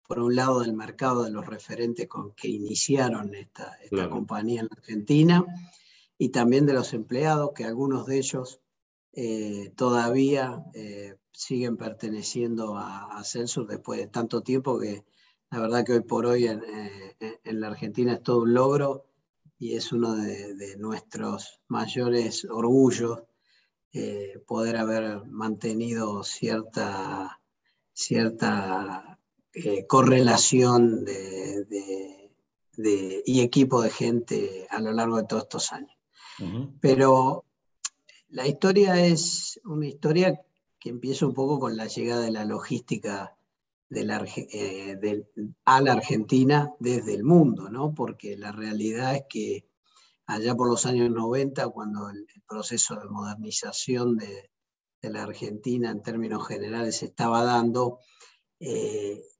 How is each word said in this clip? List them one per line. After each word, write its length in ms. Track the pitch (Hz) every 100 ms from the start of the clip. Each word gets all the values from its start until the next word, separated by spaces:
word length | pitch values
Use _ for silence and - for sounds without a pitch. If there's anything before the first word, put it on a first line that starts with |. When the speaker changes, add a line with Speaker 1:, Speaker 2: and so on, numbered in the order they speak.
| -
Speaker 1:
por 120 | 117
un 160 | 120 123
lado, 240 | 131 127
del 140 | 117
mercado 500 | 110 110 107 131 123
de 80 | 113
los 160 | 107 90
referentes 600 | 107 - 110 117 117 113
con 260 | 107 101
que 160 | - 110
iniciaron 840 | 107 104 110 - 139 127 110 101
esta, 400 | 101 - - - -
esta 80 | -
Speaker 2:
Claro. 220 | 98 90
Speaker 1:
compañía 500 | 82 104 110 110 117
en 60 | 113
la 80 | -
Argentina, 640 | - 107 104 147 160 175 180 - - _ _ _ _ -
y 100 | 131
también 360 | 131 120 135 143
de 80 |
los 200 | 135 113
empleados, 580 | 117 110 123 156 151 147
que 100 | -
algunos 440 | 113 117 139 131 113
de 100 | 135
ellos, 420 | 135 135 127 - _ _ _ _ _
eh, 580 | - 120 110 107 101 98 -
todavía, 880 | 127 120 120 131 135 143 131 - -
eh, 440 | 113 107 101 101 98 _
siguen 460 | - - 127 123 110
perteneciendo 960 | 113 - 110 107 104 127 120 113 110 101
a, 440 | 101 98 104 107
a 40 |
Celsur 440 | 101 120 120 - 107
después 320 | 104 - 110
de 80 | 104
tanto 340 | 120 113 120
tiempo 380 | - 131 135 120
que 260 | 107 101 - _ _ _ _
la 80 | 117
verdad 260 | 113 120 120
que 80 |
hoy 60 | 117
por 260 | 104 113 120
hoy 220 | 120 120
en, 160 | 107
eh, 540 | 110 107 104 98 95 -
en, 160 | 110 113
en 160 | - 110
la 80 | 107
Argentina 460 | 107 110 107 123
es 100 | 117
todo 180 | - 120
un 140 | 117 123
logro 500 | 135 143 139 135 - _ _ _ _ -
y 160 | 117 113
es 160 | -
uno 240 | 120 117 110
de, 400 | 104 101 101 98
de 220 | 98 95
nuestros 840 | 107 110 - 110 110 104 - - -
mayores 800 | 117 113 127 120 120 110 - -
orgullos, 760 | 113 117 135 131 113 117 85 - _ _ _ _ _ _
eh, 480 | - 107 104 101 107 -
poder 300 | 113 113 113
haber 460 | 110 110 110 104 107
mantenido 960 | 107 110 104 113 110 117 113 110 101
cierta, 1160 | 101 - 113 113 113 - 104 98 98 98 95 - _ _ _ _ _
cierta, 1300 | - - 117 113 113 110 107 95 95 98 95 - - _ _ _
eh, 320 | - 107 101 -
correlación 1200 | 131 127 127 123 113 - 127 123 120 117 110 101
de, 600 | 98 95 95 98 101 101
de, 640 | 101 95 95 98 - - _ _ _ _ -
de, 460 | 107 101 95 95
y 180 | - 127
equipo 420 | 120 139 131 127
de 80 | 113
gente 760 | - 117 120 117 110 101 95 -
a 100 | 110
lo 120 | 110
largo 240 | 113 117 113
de 80 | 107
todos 180 | 113
estos 300 | - - -
años. 180 | - - _ _ _ - -
Speaker 2:
Ujú. 320 | 90 107 139 -
Speaker 1:
Pero 640 | 135 131 135 131 131 - - _ _ _ - - _ _ _
la 160 | - 131
historia 580 | - 190 196 196 180
es 560 | 175 165 - - - - 226
una 220 | 151 147
historia 520 | 139 151 160 185 156 - _ _ _
que 100 | 117
empieza 360 | 120 127 135 143
un 80 |
poco 260 | 127 135 143
con 160 | 123 110
la 120 | 110
llegada 340 | - 117 120
de 80 | 117
la 160 | 110 107
logística 920 | 107 - 117 - 110 107 98 92 - _ _ _ _ _
de 160 | 135 107
la 160 | 104
Arge-, 260 | 98 - -
eh, 460 | 107 101 95 98 95
del, 300 | 104 104 - - 104 - -
a 160 | 131
la 120 | 139
Argentina 800 | 117 - 113 107 131 131 147 147 -
desde 360 | 120 123 107 104
el 80 |
mundo, 480 | 131 175 143 104 98
¿no? 200 | 117 151 151
Porque 420 | 113 104 104 101
la 140 | 104
realidad 640 | 104 107 107 107 113 131 135
es 80 | -
que 400 | 113 104 101 - _ _ _ _ _ -
allá 260 | 107 113
por 160 | 120 123
los 160 | 117 127
años 240 | 123 120
noventa, 580 | 117 113 131 135 131 120
cuando 420 | 110 107 104 101
el, 80 | 101
el 240 | 104 _ -
proceso 480 | 107 104 117 - 110
de 120 | 104
modernización 1080 | 104 101 104 107 - 107 - - 123 120 113
de, 360 | 104 98 - _ _ _ _ _
de 80 | 107
la 140 | 107
Argentina 640 | 104 - 113 107 127 123 117
en 140 | 104
términos 440 | 117 113 113 107 -
generales 500 | 104 104 113 113 110
se 100 | -
estaba 360 | - 117 117
dando, 540 | 120 120 117 120 123 - _ _ - _ _ _
eh, 640 | 147 117 - 107 101 104 - _